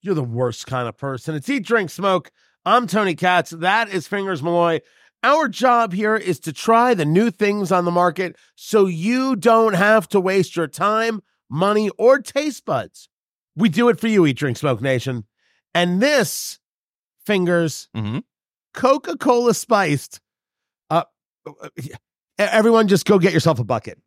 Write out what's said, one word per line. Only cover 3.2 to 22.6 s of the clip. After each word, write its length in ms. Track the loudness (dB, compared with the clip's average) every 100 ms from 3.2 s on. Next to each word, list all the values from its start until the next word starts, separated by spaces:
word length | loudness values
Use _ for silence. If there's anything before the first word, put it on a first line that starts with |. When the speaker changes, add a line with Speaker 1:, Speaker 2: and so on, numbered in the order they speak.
| 2 2 0
Speaker 1:
That 400 | -4 -2 0 -2
is 180 | -6 -6
Fingers 340 | -6 -6 -6
Malloy. 380 | -2 0 0 -2 _ _ _ _
Our 260 | 0 2 0
job 420 | 0 2 2 0
here 240 | -2 -2 -2
is 240 | -2 -6
to 120 | -6
try 400 | -8 2 4 4
the 100 | 2
new 280 | 2 2 2
things 380 | 0 -2 0 0
on 140 | 0
the 80 | 2
market 460 | 2 0 0 -8 -10 _ _
so 300 | -2 2 2
you 500 | 0 -2 0 0 2
don't 380 | 4 4 4
have 340 | 2 4 2 2
to 120 | -2
waste 340 | 0 0 0 -4
your 120 | -6
time, 540 | -2 -2 0 -2 -6 _ _ _
money, 400 | -2 0 0 -2 2
or 220 | 4 4
taste 440 | 0 -6 -6 -8
buds. 460 | -6 -4 -6 -16 -20 _ _ _ _ -2
We 140 | 0
do 180 | 2 2
it 100 | 2
for 80 | 0
you, 180 | 2 2
Eat, 120 | 0
Drink, 200 | -4 -2
Smoke 240 | -2 -2
Nation. 440 | -2 -2 -4 -8 -12 _ _ _ _ -2
And 260 | 0 2
this, 560 | 2 2 0 -4 -12 -16 _ _ _ _ _ _
Fingers, 640 | -4 -2 2 0 0 -4 -12 -8
Speaker 2:
Mm-hmm. 240 | -6 -6 -10 _ _ _ _
Speaker 1:
Coca-Cola 800 | -4 0 0 -2 -6 0 2 2
Spiced. 680 | 0 0 0 2 -2 -4 -20 _ _ _ _ _ _ _
Uh, 140 | -4 -4 _ _ _ -20 -20 -18 -14
e-, 120 | -14 -16 _ _ _ -4
everyone 480 | 0 4